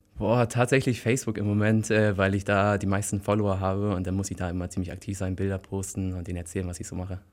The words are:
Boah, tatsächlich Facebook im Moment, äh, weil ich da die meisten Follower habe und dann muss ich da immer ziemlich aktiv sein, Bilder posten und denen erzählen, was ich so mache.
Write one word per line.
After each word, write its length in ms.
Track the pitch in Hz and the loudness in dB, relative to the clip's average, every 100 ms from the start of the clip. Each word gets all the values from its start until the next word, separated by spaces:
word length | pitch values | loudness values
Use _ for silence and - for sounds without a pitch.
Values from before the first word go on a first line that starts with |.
| _ - | _ -4
Boah, 320 | 101 120 117 | 2 4 2
tatsächlich 520 | 120 123 135 131 113 | 2 2 4 2 0
Facebook 360 | 117 113 - 110 | 0 0 0 -2
im 80 | 104 | 0
Moment, 420 | 104 107 110 107 | 2 4 4 4
äh, 260 | 107 107 95 | 4 4 4
weil 180 | 95 101 | 2 2
ich 80 | |
da 340 | 98 101 104 101 | 2 4 4 2
die 80 | 98 | 2
meisten 340 | 98 101 101 | 0 0 -4
Follower 380 | 101 104 101 95 | 0 2 2 0
habe 360 | 95 95 104 92 | 0 0 0 -2
und 100 | 92 | -2
dann 100 | 95 | -2
muss 140 | 95 | -4
ich 60 | 95 | -4
da 120 | 90 | -6
immer 200 | 90 87 | -4 -6
ziemlich 220 | - 87 | -4 -6
aktiv 260 | 92 - 98 | -8 -8 -6
sein, 180 | 95 90 | -4 -2
Bilder 220 | 98 95 | -2 -4
posten 560 | - 98 95 - 95 | -6 -8 -6 -4 -4
und 140 | 92 87 | -4 -6
denen 100 | 87 | -8
erzählen, 300 | 87 98 90 | -6 -6 -6
was 120 | 87 | -6
ich 80 | - | -10
so 80 | 92 | -8
mache. 240 | 90 92 - | -8 -10 -14